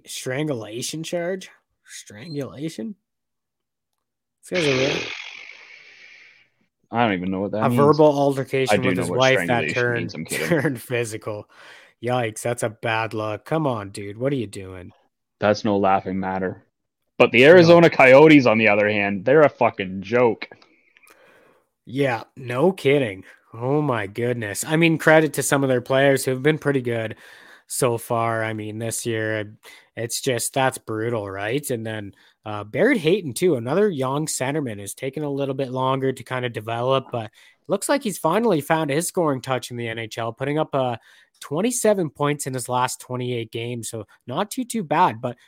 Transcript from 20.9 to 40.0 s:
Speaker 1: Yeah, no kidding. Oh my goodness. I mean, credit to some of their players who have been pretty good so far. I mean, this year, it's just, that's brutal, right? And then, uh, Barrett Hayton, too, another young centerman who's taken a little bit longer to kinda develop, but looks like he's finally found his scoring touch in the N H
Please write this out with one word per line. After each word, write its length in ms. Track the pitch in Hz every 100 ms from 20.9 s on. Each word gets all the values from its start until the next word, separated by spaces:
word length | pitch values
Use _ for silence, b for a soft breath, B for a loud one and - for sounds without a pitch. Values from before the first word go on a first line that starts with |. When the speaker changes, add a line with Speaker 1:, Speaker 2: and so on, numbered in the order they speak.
| b b b b b b b b _ -
Speaker 1:
Yeah, 380 | 131 135 113 - -
no 360 | 123 123 175
kidding. 520 | 185 135 143 117 95 - B _
Oh 260 | 113 127 151
my 240 | 147 117 98
goodness. 580 | 107 120 120 104 98
I 120 | - 160
mean, 220 | 165 160
credit 340 | 165 156 156
to 80 | 143
some 200 | - 143
of 60 | 139
their 120 | 127
players 440 | 123 135 139 135
who 60 | 135
have 100 | 131
been 160 | 143 156
pretty 220 | 147 139
good 340 | 120 117 110 - B B B B B
so 280 | - 127 117
far. 460 | - 117 113 113
I 80 | 110
mean, 260 | 110 107 107
this 280 | 113 - 120
year, 500 | 110 110 110 107 110 B B B -
it's 240 | 113 -
just, 340 | 139 117 -
that's 240 | 139 131 -
brutal, 520 | - 110 113 117 101
right? 380 | 98 104 139 143
And 160 | 117 110
then, 280 | 110 101 - b b
uh, 200 | 107 104
Barrett 340 | 104 123 226 247
Hayton, 360 | 156 208 160
too, 220 | - 185 131
another 320 | 117 170 214
young 360 | 143 131 139 160
centerman 520 | - 131 156 127 101
who's 140 | 101
taken 280 | - 135 156
a 80 | 147
little 240 | 139 139
bit 160 | 135 131
longer 420 | 127 131 135 135
to 120 | 131
kinda 240 | - 127 123
develop, 580 | 117 107 117 127 135 127
but 180 | 120 107 b b b -
looks 200 | 202 -
like 140 | 285
he's 160 | 226 -
finally 420 | 160 196 233 160
found 300 | 135 160 151
his 160 | 143 175
scoring 320 | 185 156 131
touch 300 | 131 127 -
in 60 | 120
the 120 | 117
N 100 |
H 200 | 113